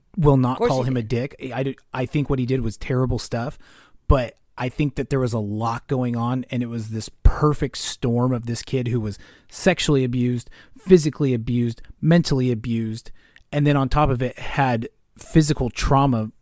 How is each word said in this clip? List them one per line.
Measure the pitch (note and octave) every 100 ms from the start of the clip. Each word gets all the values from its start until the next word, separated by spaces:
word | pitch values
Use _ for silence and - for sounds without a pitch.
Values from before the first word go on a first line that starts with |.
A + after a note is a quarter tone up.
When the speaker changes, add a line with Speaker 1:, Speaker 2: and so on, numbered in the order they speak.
| - -
Speaker 1:
will | D3 C3+
not | B2
Speaker 2:
Of | C3
course | A#3
Speaker 1:
call | C3
Speaker 2:
he | B2+
Speaker 1:
him | B2+
a |
Speaker 2:
did. | A2 A#2+ C#3 -
Speaker 1:
dick. | C3
I, | A#2+
I |
do, | C#3 - _
I | C3 B2+
think | D#3 C3+
what | C3+
he | B2
did | C3
was | A#2 -
terrible | - B2+ B2+ B2+
stuff, | - A#2 B2 - - - _ - -
but | C#3+ A#2 - _ -
I | B2+
think | - D3
that | - B2
there | C#3
was | B2+
a | A2+
lot | G#2 G#2+ A#2 A#2 -
going | C3 B2 A#2
on, | A#2 C3 B2
and | B2
it | A#2+
was | A#2 A2
this | A2 - -
perfect | - - D3+ C#3+ C#3 -
storm | - - B2+ A#2+ B2+
of | B2 A#2
this | A#2
kid | - C3+ A#2+
who | A#2
was | G#2+ G2 - - _
sexually | - F#3+ F3 - C#3
abused, | B2+ B2 B2 B2 - - - -
physically | - F3+ D3+ - C#3+
abused, | B2 A#2 A#2+ A#2+ A2+ - -
mentally | D#3 E3+ - C3+ B2+
abused, | A2+ B2 A2+ A2 A2+ - - _ - _
and | D3 D3
then | C#3+
on | C3
top | D3 D3
of | B2
it | B2 -
had | - - C3+ A#2 A#2 _ _ -
physical | - D#3+ D3+ D3+ B2+
trauma | - - C#3 C#3 A#2 A2 -